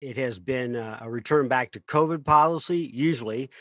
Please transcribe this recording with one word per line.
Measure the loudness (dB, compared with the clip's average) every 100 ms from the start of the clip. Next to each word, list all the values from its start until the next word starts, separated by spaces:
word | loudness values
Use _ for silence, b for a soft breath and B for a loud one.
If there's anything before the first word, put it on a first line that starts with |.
it | -12 -6
has | -6 -6
been, | -4 -4 -2
uh, | -4 -6 -10
a | -10
return | -8 2 2 4
back | 2 0
to | -8
covid | -2 2 2 0
policy, | 4 6 6 2 -2 -4 -4
usually | 0 0 0 -2 -6 -8 b